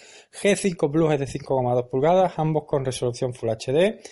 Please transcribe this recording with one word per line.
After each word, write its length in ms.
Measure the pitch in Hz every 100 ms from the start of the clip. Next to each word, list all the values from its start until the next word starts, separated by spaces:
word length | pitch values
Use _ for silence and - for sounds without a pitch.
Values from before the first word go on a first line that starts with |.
| - - _
G 240 | - 202 196
cinco 340 | 202 165 151
Plus 220 | 156 156
es 80 | 143
de 80 | 135
cinco 300 | 143 - 135
coma 160 | 123
dos 140 | 123 123
pulgadas, 460 | 135 151 185 180 165
ambos 260 | 156 156 -
con 200 | 147 131
resolución 480 | - 123 120 131
Full 160 | 123 113
H 240 | 110 -
D. 260 | 147 196 220 -